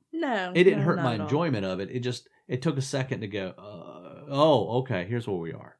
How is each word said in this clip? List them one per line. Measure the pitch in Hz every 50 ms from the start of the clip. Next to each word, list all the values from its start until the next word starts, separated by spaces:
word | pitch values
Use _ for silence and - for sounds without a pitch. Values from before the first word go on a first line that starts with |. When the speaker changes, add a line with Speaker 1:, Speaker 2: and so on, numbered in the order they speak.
| _ _
Speaker 1:
No, | - 320 330 269 233 196 185 180 185
Speaker 2:
It | 175 180
didn't | 190 - -
Speaker 1:
no, | 139
Speaker 2:
hurt | 170 -
Speaker 1:
not | - 135
Speaker 2:
my | 123 113
Speaker 1:
at | 110
all. | -
Speaker 2:
enjoyment | 101 135 151 175 160 127 104 95
of | 95 92 92
it. | 98 -
It | 123 127
just, | 120 123 123 - - _ _ _ _
it | - 127 127
took | 147 165 139
a | 135
second | 131 - - 131 131 - 123 92
to | 110
go, | 101 104 98 95 90 - -
uh, | 92 - - 82 - - - 85 90 - - - - -
"Oh, | 139 139 156 160 143 113 90 76 117 127
okay, | 131 - 104 90 87 98
here's | 120 120 113
where | 104 98 87
we | 82 82
are." | - - - - -